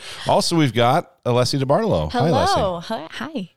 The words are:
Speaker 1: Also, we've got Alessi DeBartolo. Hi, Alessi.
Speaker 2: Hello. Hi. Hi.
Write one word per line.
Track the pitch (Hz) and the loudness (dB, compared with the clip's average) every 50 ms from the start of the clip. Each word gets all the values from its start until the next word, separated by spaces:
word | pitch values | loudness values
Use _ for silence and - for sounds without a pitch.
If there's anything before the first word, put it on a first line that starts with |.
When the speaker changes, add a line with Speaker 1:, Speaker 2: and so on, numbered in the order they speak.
| - - - - - | -12 -16 -16 -6 -2
Speaker 1:
Also, | - 147 208 - - 175 | 0 2 2 2 2 2
we've | 165 151 127 | 2 2 2
got | 101 120 117 120 139 175 - - _ _ - | 2 2 2 4 2 2 0 -4 _ _ -4
Alessi | 123 120 123 123 120 147 139 | 0 0 2 2 0 0 -2
DeBartolo. | 131 127 147 196 226 196 113 82 76 - | 0 0 2 2 2 2 0 0 0 -2
Hi, | - 247 | -2 0
Alessi. | - - - - 339 392 381 | 0 2 2 2 2 2 2
Speaker 2:
Hello. | 302 220 190 175 170 | 2 0 -2 -4 -6
Hi. | 165 - 226 262 311 320 | -8 -8 -8 -8 -10 -12
Hi. | - - 226 302 320 233 180 - _ | -12 -12 -10 -8 -8 -10 -10 -10 _